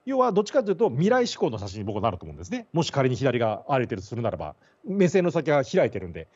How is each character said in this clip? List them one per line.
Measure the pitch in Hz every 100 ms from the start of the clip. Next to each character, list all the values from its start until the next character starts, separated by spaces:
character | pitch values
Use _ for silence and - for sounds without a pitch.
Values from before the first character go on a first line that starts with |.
| 254
要 | 269
は | 247
ど | 196
っ |
ち | 214
か | 294
と | 208
い |
う | 170
と | 214
未 | 123 190
来 | 254 247
志 | -
向 | 170
の | 110
写 | 95
真 | 104
に | 101
僕 | 101
は |
な | 110
る | 82
と | 78
思 |
う | 73
ん |
で |
す | 87
ね。 | 240 -
も | 165
し | 156
仮 | 139 131
に | 120
左 | 135 120
が | 113 104 -
荒 | 135
れ | 117
て | 110
る |
と | -
す | 113
る |
な | 110
ら | 92
ば、 | 76 - _ _ 262
目 | 196 180
線 | 196
の | 175
先 | 165 151
が | 147
開 | 135 - 127
い |
て | 101
る | 87
ん |
で。 | 82 80